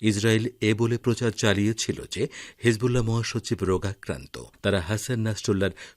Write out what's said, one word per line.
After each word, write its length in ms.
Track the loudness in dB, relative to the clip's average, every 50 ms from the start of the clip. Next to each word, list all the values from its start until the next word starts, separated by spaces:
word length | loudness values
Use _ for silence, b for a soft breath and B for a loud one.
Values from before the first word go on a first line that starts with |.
ইসরায়েল 480 | 0 0 2 2 4 4 4 2 2 -2 -4 0
এ 140 | 0 2 2
বলে 240 | 2 2 0 0 0
প্রচার 320 | 2 0 0 2 0 -2
চালিয়েছিল 720 | 0 0 2 2 4 4 2 2 0 0 -2 -4 -4 -6 -8 -8
যে 180 | -6 -4 -4 B B B B B B _ 2
হিজবুল্লাহ 380 | 2 2 2 2 0 2 2 2
মহাসচিব 560 | 2 0 0 0 -2 -4 -6 -4 -4 -4 -2 0
রোগাক্রান্ত। 800 | 0 0 0 0 -4 -6 -8 -8 -8 -8 -8 -10 -14 -16 -16 -16 -18 -12 _ -2
তারা 180 | 0 0 0
হাসান 400 | 0 -2 -2 -4 -2 -4 -4 -2
নাসরুল্লাহর 520 | -2 -2 -4 -2 -2 0 0 2 0 0 -2 B B B B